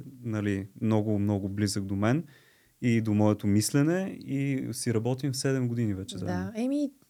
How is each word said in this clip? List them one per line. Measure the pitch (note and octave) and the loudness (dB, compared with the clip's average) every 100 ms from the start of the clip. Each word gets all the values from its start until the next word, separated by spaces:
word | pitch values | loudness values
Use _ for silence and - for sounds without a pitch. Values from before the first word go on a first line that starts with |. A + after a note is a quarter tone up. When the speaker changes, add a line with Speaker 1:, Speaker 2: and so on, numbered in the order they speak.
| B2+ C3 | -8 -12
Speaker 1:
нали, | A#2+ G#2+ G#2 G2 G2 - | -6 -2 0 -2 -4 -4
много, | A2 A2 G#2+ G#2 | 2 2 2 0
много | G#2 G#2 G2 | 2 0 -2
близък | G2+ G#2 G#2 | 0 0 0
до | G2 G2 | -4 0
мен | A2 D3 - - _ _ _ - | 2 2 -2 -16 _ _ _ -4
и | B2 A#2 | 0 2
до | A2 | 2
моето | G#2 G#2+ G#2 G#2 | 4 4 4 4
мислене | G#2 G#2+ C#3+ D3+ F3+ G3 - | 2 4 2 2 2 -2 -8
и | - C#3 C#3 C3+ A#2+ | -6 -4 -2 -2 -4
си | A2+ A#2+ | -6 0
работим | A2 A#2+ B2+ C#3+ | 0 0 -2 -2
в | B2+ | -2
седем | C3+ C3+ B2 | 0 0 0
години | A#2 A2 | 0 -2
вече | F#2+ F#2+ | -2 -6
Speaker 2:
Да. | F#3 | -6
Speaker 1:
заедно. | F3 F3+ F#3 A3 | -4 -4 -4 -4
Speaker 2:
Еми, | B3+ D4 C#4 - | -2 0 -2 -6